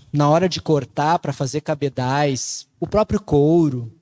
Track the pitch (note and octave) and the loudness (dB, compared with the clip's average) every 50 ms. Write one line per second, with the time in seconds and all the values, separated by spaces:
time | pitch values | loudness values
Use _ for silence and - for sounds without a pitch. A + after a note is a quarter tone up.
0 | - _ - D3 D3 D3 D#3 E3+ F#3 F#3 - D#3 - - D#3 C#3+ B2+ - _ - | -12 _ -2 0 2 4 4 4 2 0 -2 -2 -2 0 0 0 -2 -4 _ -2
1 | C#3+ D#3 E3+ F3+ - D3 C3+ - C#3+ B2 C3 D3+ - - D#3 C#3+ C#3+ C#3 - - | 0 0 0 0 -2 -6 -6 -6 -6 -6 -6 -6 -4 -6 -4 -4 -4 -4 -4 -4
2 | B2 B2+ C3+ C#3+ D3 C#3+ C3 A#2+ - - - - - _ _ - F3 - - G#3 | -2 -2 0 0 0 0 0 -2 -6 -8 -10 -10 -14 _ _ -10 -6 -2 0 0
3 | A3 - A3 G3+ - - D3+ C#3+ C#3+ D3+ E3 F3 E3 D3 C3 B2 A#2+ A2+ - _ | 0 0 -2 -4 -2 0 2 4 4 4 4 4 4 2 0 -4 -8 -12 -14 _